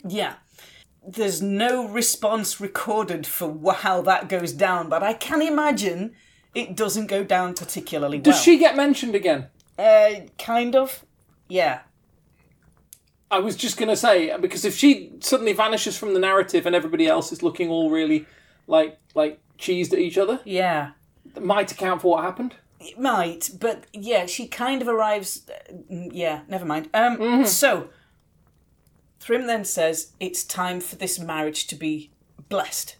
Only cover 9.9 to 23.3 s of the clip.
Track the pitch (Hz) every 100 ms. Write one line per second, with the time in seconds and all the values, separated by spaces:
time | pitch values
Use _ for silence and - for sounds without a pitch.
9.9 | 214 214 208 - - - 233 240 262 269
10.9 | - - _ _ _ - 180 156 127 -
11.9 | _ _ _ _ _ _ _ _ _ _
12.9 | - _ _ - 196 208 - 240 - 220
13.9 | 208 240 185 160 - 180 170 208 - 285
14.9 | 208 175 - - 254 220 190 214 220 214
15.9 | - 214 185 190 190 185 170 175 175 160
16.9 | 160 160 - - 165 170 170 170 165 156
17.9 | 160 156 156 151 _ _ _ - 160 151
18.9 | - _ - 151 - _ - - 180 170
19.9 | 185 175 185 196 262 208 185 180 156 139
20.9 | - _ _ - - 185 202 190 - 185
21.9 | 175 180 160 180 180 247 - _ _ -
22.9 | 233 262 208 170